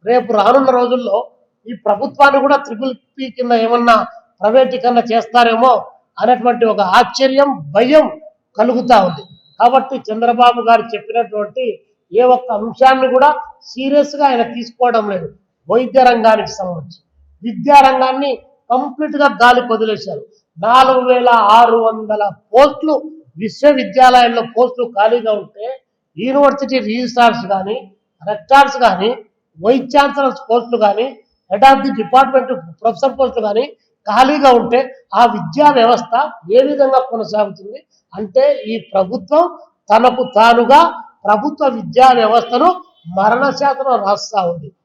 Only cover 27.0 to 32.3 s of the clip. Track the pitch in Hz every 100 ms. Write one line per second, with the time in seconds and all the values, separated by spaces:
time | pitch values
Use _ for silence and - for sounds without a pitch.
27 | 247 240 233 233 185 196 190 240 - _
28 | _ _ 165 208 _ 269 269 262 240 180
29 | 214 254 _ _ _ 156 190 262 254 285
30 | 277 285 269 - - 240 240 233 208 196
31 | 262 - _ _ _ 202 269 269 269 208
32 | 214 254 269